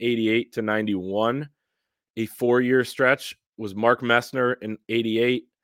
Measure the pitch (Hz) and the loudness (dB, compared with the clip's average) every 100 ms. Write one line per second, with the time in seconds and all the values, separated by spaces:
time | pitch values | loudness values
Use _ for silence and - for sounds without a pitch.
0 | 120 117 110 113 117 - 107 107 107 95 | -2 0 0 0 -2 -6 -2 -2 -2 -4
1 | 92 101 113 135 147 _ _ _ _ _ | -4 -2 0 -2 -8 _ _ _ _ _
2 | _ - 110 - 120 123 123 127 120 - | _ -8 -8 -2 2 2 4 2 2 0
3 | 127 139 - - _ - 107 101 117 120 | 2 2 -2 -18 _ -12 -10 0 2 2
4 | 120 120 - 131 123 127 110 107 - 117 | 4 2 2 -2 -2 -2 -8 -10 -4 -2
5 | 113 110 123 127 - _ | 0 2 2 0 -4 _